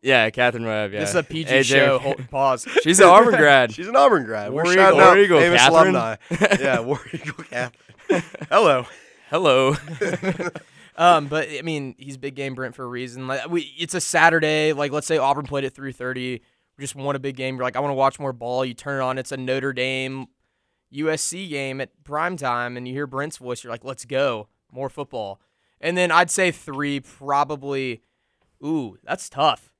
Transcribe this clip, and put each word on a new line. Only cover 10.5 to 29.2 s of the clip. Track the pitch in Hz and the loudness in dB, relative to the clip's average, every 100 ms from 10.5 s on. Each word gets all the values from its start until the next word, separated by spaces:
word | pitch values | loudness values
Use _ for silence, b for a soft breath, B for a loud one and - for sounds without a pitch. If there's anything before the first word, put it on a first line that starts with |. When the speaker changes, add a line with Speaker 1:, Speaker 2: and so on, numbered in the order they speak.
| - b b b - | -12 b b b 0
Speaker 2:
Um, | 170 165 143 | 4 4 2
but | 151 151 | -6 -6
I | 143 | -8
mean, | 165 151 135 - | -8 -8 -10 -16
he's | 135 135 | -18 -14
Big | 135 131 | -14 -10
Game | 135 | -10
Brent | 127 127 123 | -8 -12 -12
for | |
a | 127 | -12
reason. | 123 127 123 131 | -10 -12 -12 -8
Like, | 135 143 | -8 -4
we, | 170 143 139 | -6 -6 -10
it's | 165 180 | -8 -6
a | |
Saturday. | - 170 165 165 156 151 156 | -2 4 4 4 0 0 0
Like, | 143 143 | -2 -4
let's | 147 - | -4 -2
say | 160 | -2
Auburn | 135 143 135 | 0 -2 -4
played | 139 | -6
at | 135 | -8
three | _ 135 | _ -14
thirty. | 127 127 127 127 120 _ _ _ _ | -10 -10 -8 -10 -10 _ _ _ _
We | |
just | 139 139 | -14 -8
won | 139 139 | -6 -6
a | |
big | 139 127 | -8 -8
game. | 131 131 | -8 -4
You're | |
like, | 123 123 | -6 -4
"I | |
wanna | 143 135 | -4 0
watch | 135 - | 0 -2
more | 143 | -10
ball." | 123 117 127 131 | -10 -6 -4 -4
You | |
turn | 117 143 139 | -8 -10 -6
it | |
on. | 127 131 | -4 -6
It's | 127 | -8
a | 135 | -10
Notre | 127 131 135 | -6 -4 -4
Dame | 127 127 131 131 135 127 _ _ _ _ _ _ | -4 -4 -4 -6 -10 -14 _ _ _ _ _ _
U | 139 156 | -6 -4
S | 156 | -4
C | - 175 190 | -6 -10 -10
game | 143 135 131 | -8 -8 -8
at | 131 _ | -12 _
prime | 139 147 170 180 | -10 -6 -6 -6
time, | 135 120 120 123 | -6 -4 -6 -10
and | 123 | -10
you | |
hear | 131 143 | -10 -8
Brent's | 131 147 - | -8 -10 -10
voice. | 123 123 | -12 -12
You're | 120 | -10
like, | 117 123 | -12 -12
"Let's | 127 117 | -14 -8
go, | 131 143 113 104 _ _ | -4 -2 -4 -10 _ _
more | 127 135 | -12 -12
football." | - 139 127 101 98 _ _ _ _ | -12 -12 -10 -10 -12 _ _ _ _
And | 160 180 | -6 -2
then | 180 | 2
I'd | 165 180 | 2 0
say | - 180 | 0 -2
three, | 160 - 139 143 143 | -2 -12 -8 -6 -6
probably. | - _ 139 143 139 147 135 139 131 113 _ _ _ _ _ _ | -10 _ -4 -2 0 -4 -6 -6 -6 -8 _ _ _ _ _ _
Ooh, | 143 160 120 92 | -6 -6 -6 -12
that's | - 170 | -10 -10